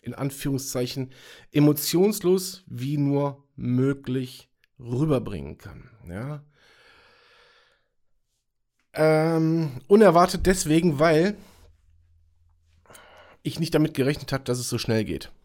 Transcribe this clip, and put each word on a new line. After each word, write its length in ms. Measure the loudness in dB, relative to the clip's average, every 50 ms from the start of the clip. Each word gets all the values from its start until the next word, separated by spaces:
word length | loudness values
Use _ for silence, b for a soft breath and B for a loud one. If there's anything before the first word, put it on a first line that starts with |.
| -14
in 120 | -14 -10
Anführungszeichen, 1000 | -8 -8 -8 -8 -6 -6 -4 -4 -4 -6 -6 -6 -6 -6 -6 -6 -8 -8 -10 B B B B B B B B 0
emotionslos 1120 | 4 4 4 4 2 -2 -2 2 2 2 2 0 0 0 0 0 0 -2 -6 -12 -16 _
wie 300 | -16 -12 -10 -6 -4 -2
nur 480 | -2 0 0 0 0 -2 -4 -6 -10 _ _ _
möglich 920 | -10 -6 -2 0 0 0 0 -2 -4 -6 -6 -6 -6 -6 -8 -12 -20 -20 _ _ _ _ _ _ -18
rüberbringen 800 | -12 -8 -4 -2 0 0 0 0 -2 -4 -10 -10 -10 -12 -14 -16
kann. 320 | -18 -20 -20 -20 -20 -20 _ _ -18 -14
Ja? 340 | -12 -12 -10 -12 -12 -14 -16 b b b b b b b b b b b b b b b b b b b b b b b b b b b b b b _ _ _ _ _ _ _ _ _ _ _ _ _ _ _ _ _ _ _ -2
Ähm, 760 | 0 2 4 4 4 2 2 0 0 2 2 0 0 -2 -4 -6 -6 0 4
unerwartet 580 | 6 8 8 8 8 6 4 4 2 0 0
deswegen, 520 | 0 0 0 2 2 2 4 4 2 2 2
weil 380 | 4 4 4 4 2 2 -2 -6 B B B B B B B _ _ _ _ _ _ _ _ _ _ _ _ _ _ _ _ _ _ _ _ _ _ B B B B B B B B B B B -10
ich 180 | -8 -6 -6
nicht 140 | -4 -2 0
damit 180 | 0 0 0 0
gerechnet 400 | 0 0 0 -2 -4 -6 -6 -6
habe, 120 | -6 -4
dass 140 | -4 -6 -4
es 120 | -4 -6
so 80 | -6 -4
schnell 260 | -2 0 0 0 -2
geht. 280 | -4 -6 -10 -10 -14 -20 _ _